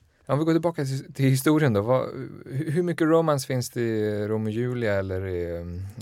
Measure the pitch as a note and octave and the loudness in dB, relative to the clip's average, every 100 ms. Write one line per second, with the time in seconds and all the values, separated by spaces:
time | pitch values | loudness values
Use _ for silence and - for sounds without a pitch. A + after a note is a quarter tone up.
0 | _ _ - C3+ D#3+ E3 E3 E3 C#3 C3+ | _ _ -4 0 2 2 2 -2 -4 -4
1 | - - C3+ C3 D#3+ D3+ D3 G#2 G#2+ B2+ | -8 0 2 4 4 4 4 2 4 2
2 | A#2+ C3+ C3 - - C3+ - D3+ F3 D#3+ | 0 -8 -12 -14 -8 -6 -2 0 0 2
3 | D#3+ E3 D#3+ C#3+ - C3 A#2+ B2 A#2 A2 | 4 4 4 0 0 -4 -2 -2 -2 0
4 | G#2+ G#2 G#2 A2 A2 G#2+ B2 B2 A2 G2 | 0 -2 -2 -2 -2 -2 -4 -2 0 0
5 | F#2+ F#2 F#2+ F2+ E2+ E2+ F2 F2 F#2+ - | 0 -4 -4 -4 -4 -6 -8 -10 -10 -12